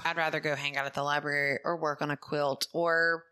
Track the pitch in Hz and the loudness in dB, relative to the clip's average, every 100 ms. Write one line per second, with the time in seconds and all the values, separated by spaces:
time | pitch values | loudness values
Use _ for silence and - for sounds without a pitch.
0 | 170 165 156 156 156 139 143 139 139 143 | -2 0 0 0 -2 -2 -2 -2 -2 -2
1 | 143 147 147 143 143 135 160 170 156 139 | 0 0 0 0 2 0 -2 0 -2 0
2 | 147 143 - 147 143 135 - 170 170 165 | -2 -4 -4 0 0 0 -2 0 2 4
3 | 165 165 - | 4 0 -6